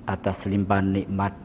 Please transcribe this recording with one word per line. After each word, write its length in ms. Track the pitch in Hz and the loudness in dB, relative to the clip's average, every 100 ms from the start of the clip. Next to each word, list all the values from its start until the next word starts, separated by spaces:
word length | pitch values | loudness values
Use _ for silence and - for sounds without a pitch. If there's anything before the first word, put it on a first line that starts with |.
| - | -6
atas 400 | 95 101 95 101 | -2 -2 -2 0
limpahan 480 | 101 95 98 98 98 | 0 4 2 4 0
nikmat 400 | 92 98 98 - | 0 0 -2 -4